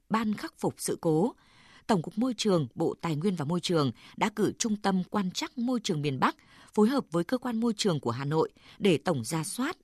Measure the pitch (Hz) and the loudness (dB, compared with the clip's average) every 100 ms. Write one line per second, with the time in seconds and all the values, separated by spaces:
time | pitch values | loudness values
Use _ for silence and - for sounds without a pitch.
0 | _ 214 220 208 320 - 180 - - - | _ -2 0 -4 -8 -6 -4 -4 -6 -2
1 | 170 156 214 - _ - - - - 208 | 0 2 2 -2 _ -20 -20 -10 0 0
2 | 175 202 262 226 220 180 127 - 156 - | 0 -2 -2 0 2 2 2 -2 -2 -2
3 | 165 147 190 175 143 175 - 170 139 - | -2 0 0 -2 -2 -2 0 2 2 -2
4 | - - 196 208 180 - 233 208 208 190 | -12 -4 -4 0 0 0 -2 0 0 0
5 | 175 208 185 - 311 - 233 247 - 156 | 0 -2 -2 -4 -8 -4 -2 -2 -2 -2
6 | 143 131 233 - _ - - - 214 277 | -2 0 0 -2 _ -20 -4 2 4 4
7 | - 170 170 247 254 226 233 220 208 156 | 0 -2 0 -2 -2 -2 -2 0 0 0
8 | 120 117 143 156 139 - - - 202 160 | -2 -4 0 0 0 -4 -20 0 2 4
9 | - 147 110 160 151 - 269 - | 2 -2 -2 -4 -4 -4 -6 -6